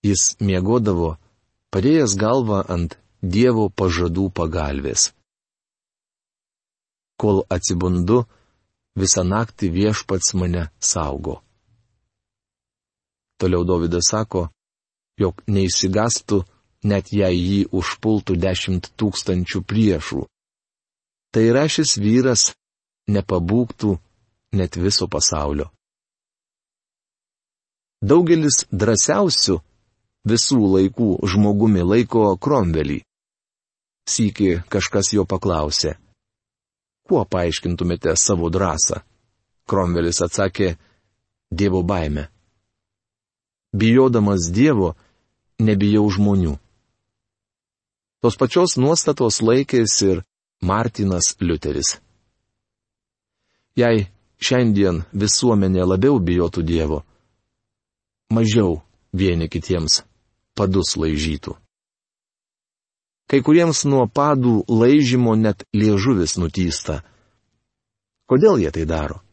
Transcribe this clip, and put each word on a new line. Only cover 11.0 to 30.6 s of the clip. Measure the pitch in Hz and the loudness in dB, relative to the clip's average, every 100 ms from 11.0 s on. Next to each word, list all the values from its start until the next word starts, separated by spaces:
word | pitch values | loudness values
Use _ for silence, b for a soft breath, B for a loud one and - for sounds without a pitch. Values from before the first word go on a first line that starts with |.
| 76 69 78 - _ _ _ _ _ _ _ _ _ _ _ _ _ _ _ _ _ _ _ _ | -6 -6 -10 -12 _ _ _ _ _ _ _ _ _ _ _ _ _ _ _ _ _ _ _ _
Toliau | 92 90 87 | -2 0 0
Dovydas | 87 85 87 87 | 0 0 -2 -2
sako, | 107 110 92 82 _ _ _ _ _ _ - | -2 -4 -6 -6 _ _ _ _ _ _ -4
jog | 98 92 - | -4 -4 -2
neišsigąstų, | 98 92 - 95 98 117 - - 104 90 _ _ _ | 0 0 0 -2 0 -2 -4 -2 -2 -2 _ _ _
net | 107 101 - | -2 -2 -2
jei | 101 95 90 | -2 0 0
jį | 87 98 98 | 0 0 0
užpultų | 92 85 - 110 107 - 87 | -4 -4 -4 -2 -2 -2 -2
dešimt | 95 92 - 92 - - | -2 -2 -4 -6 -6 -4
tūkstančių | 107 - - 90 90 95 - | -4 -4 -4 -4 -4 -8 -4
priešų. | 104 107 82 - 69 - _ _ _ _ _ _ _ _ _ _ | 0 2 0 -4 -8 -10 _ _ _ _ _ _ _ _ _ _
Tai | 113 | 2
yra, | 113 127 151 | 4 4 2
šis | - 151 - | 0 -2 0
vyras | 104 120 131 120 - - _ _ _ _ - | 2 2 2 0 -2 -6 _ _ _ _ -2
nepabūgtų | 101 95 92 85 113 120 - 107 90 _ _ _ _ _ | -2 0 -4 0 0 -2 -4 -4 -4 _ _ _ _ _
net | 101 90 87 | -4 -4 -2
viso | 92 - 90 | -2 -2 -4
pasaulio. | 73 - 80 73 73 73 _ _ _ _ _ _ _ _ _ _ _ _ _ _ _ _ _ _ _ _ _ _ _ | -2 -2 -2 -4 -4 -8 _ _ _ _ _ _ _ _ _ _ _ _ _ _ _ _ _ _ _ _ _ _ _
Daugelis | 101 165 170 170 151 - - | 2 4 6 2 2 -2 -4
drąsiausių | 87 107 110 - - 190 - - 85 _ _ _ _ _ _ | -2 0 2 0 0 0 0 0 -2 _ _ _ _ _ _
visų | 104 117 - 131 | -2 0 2 2